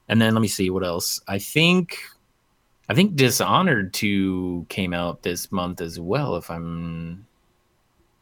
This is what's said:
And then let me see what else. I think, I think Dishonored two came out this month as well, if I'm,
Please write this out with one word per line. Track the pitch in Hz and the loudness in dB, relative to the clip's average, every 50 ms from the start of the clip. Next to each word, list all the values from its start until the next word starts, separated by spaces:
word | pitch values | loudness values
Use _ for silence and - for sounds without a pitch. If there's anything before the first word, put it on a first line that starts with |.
| _ - | _ 0
And | 113 113 | 2 4
then | 113 110 110 | 4 4 4
let | 113 | 2
me | 110 98 | 2 0
see | - - 95 92 | 0 0 0 0
what | 92 92 92 | 0 -2 -2
else. | 87 85 87 - - - - - | -2 -2 -2 -4 -4 -6 -6 -6
I | - 98 98 | -6 -6 -6
think, | - - - 151 165 170 180 185 170 - - - - - - _ _ _ _ _ _ _ _ _ _ _ _ _ _ - | -6 -2 2 4 4 6 4 4 2 -2 -8 -14 -14 -18 -20 _ _ _ _ _ _ _ _ _ _ _ _ _ _ 0
I | 104 | 4
think | 147 196 208 170 | 4 4 4 4
Dishonored | 139 131 120 110 - 95 92 110 156 185 180 131 104 95 95 - | 4 4 4 4 2 2 4 4 4 4 4 2 2 0 -2 -4
two | - 110 104 101 98 95 95 92 92 92 90 87 85 78 - | -2 0 2 2 2 2 2 0 -2 -2 -4 -4 -6 -6 -6
came | - 104 95 87 | -4 -4 -2 -2
out | 87 87 87 87 82 - | -2 -2 -2 -4 -4 -4
this | - 95 87 - - - | -4 -4 -4 -4 -6 -4
month | 101 92 90 90 87 - | -4 -4 -4 -4 -4 -6
as | 85 82 85 87 | -8 -8 -8 -8
well, | 82 87 113 147 143 120 90 | -4 -2 -2 -2 0 -2 -4
if | 85 - - | -4 -6 -8
I'm, | 82 82 85 85 82 85 85 85 82 82 85 82 85 98 113 _ _ _ _ _ _ _ _ _ _ _ _ _ _ _ _ _ _ _ | -10 -8 -8 -8 -8 -8 -8 -8 -8 -8 -10 -10 -12 -14 -16 _ _ _ _ _ _ _ _ _ _ _ _ _ _ _ _ _ _ _